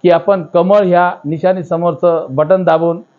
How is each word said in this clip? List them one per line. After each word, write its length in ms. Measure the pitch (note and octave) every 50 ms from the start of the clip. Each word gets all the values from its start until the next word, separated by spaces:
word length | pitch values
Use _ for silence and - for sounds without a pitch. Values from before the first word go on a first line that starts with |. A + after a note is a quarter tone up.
| -
की 80 | F3
आपण 320 | E3+ E3 E3 - G3+ F#3+ E3
कमळ 340 | D3 - F3 F3 F#3 G3+
ह्या 360 | G#3 G#3 F#3 F3+ F3 F3+ F3 F#3 - -
निशाणी 400 | C#3+ D#3+ D#3+ D3+ F#3 F#3+ F#3 E3+
समोरचं 600 | - F3 E3 E3+ F3 E3 - - F3 E3 D#3+ D#3+ -
बटन 340 | C3 C3+ D3+ D#3 F#3+ F#3+ F#3
दाबून 360 | E3+ D#3+ D#3+ E3 E3+ E3+ F3+ A3+ _ _